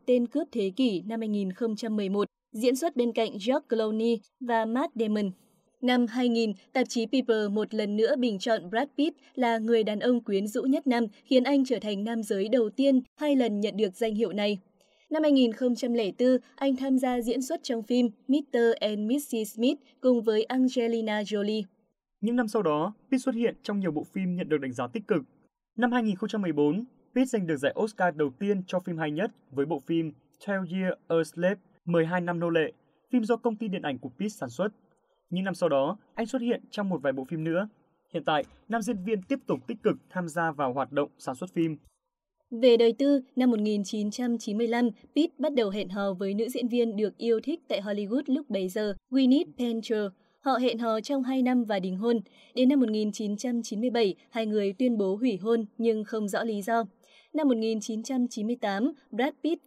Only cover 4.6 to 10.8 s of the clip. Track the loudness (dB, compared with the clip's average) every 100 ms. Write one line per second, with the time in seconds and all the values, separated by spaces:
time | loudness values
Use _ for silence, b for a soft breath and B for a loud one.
4.6 | 0 -2 -2 -2 0 0 -2 -6 _ _
5.6 | _ -4 2 2 2 0 0 2 0 -4
6.6 | B -2 0 -2 0 0 2 2 2 -2
7.6 | -2 -2 -2 2 2 4 0 0 0 -2
8.6 | 0 -2 -2 0 -2 -2 b -2 0 0
9.6 | 2 2 2 0 2 2 2 -2 0 -2
10.6 | 0 2